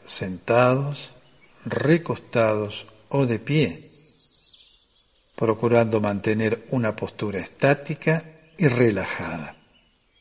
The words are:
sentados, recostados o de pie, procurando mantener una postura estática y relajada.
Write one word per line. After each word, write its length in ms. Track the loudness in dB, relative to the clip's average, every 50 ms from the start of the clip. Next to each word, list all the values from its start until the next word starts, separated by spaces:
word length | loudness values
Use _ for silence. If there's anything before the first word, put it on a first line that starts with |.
| -14
sentados, 1040 | -12 -10 -8 -8 -8 -10 -6 -2 2 4 4 4 4 4 0 -2 -4 -6 -10 -12 -18 -20 -20 _ _ _ _ _ _ _ _ -10
recostados 1200 | -6 -4 -2 2 2 2 2 0 -2 -8 -8 -8 -4 0 2 2 2 2 0 -2 -6 -8 -12 -16 -18 -20 _ _ -4
o 180 | -2 0 0
de 140 | 0 0 -2
pie, 500 | -2 0 0 2 0 0 -2 -8 -16 -20 -20 -20 -20 _ _ _ -20 -20 -20 -20 -20 -20 -20 -20 -20 _ _ _ _ _ _ _ _ _ _ _ _ _ _
procurando 640 | -2 0 0 0 2 2 4 4 4 4 4 2 0
mantener 680 | 0 0 -2 -2 -2 -2 0 0 0 0 -2 -4 -4 -4
una 260 | -4 -2 -2 -2 -4
postura 420 | -4 -8 -10 -8 -8 -8 -6 -6 -6
estática 840 | -8 -10 -4 0 2 2 2 2 -2 -8 -10 -4 -2 0 0 0 -2 -8 -18 -20 _ _ _
y 100 | 2 2
relajada. 880 | 2 4 4 4 4 2 0 -2 -6 -8 -8 -8 -8 -8 -10 -12 -14 -16 -20 _ _ _ _ _ _ _ _ _ _ _ _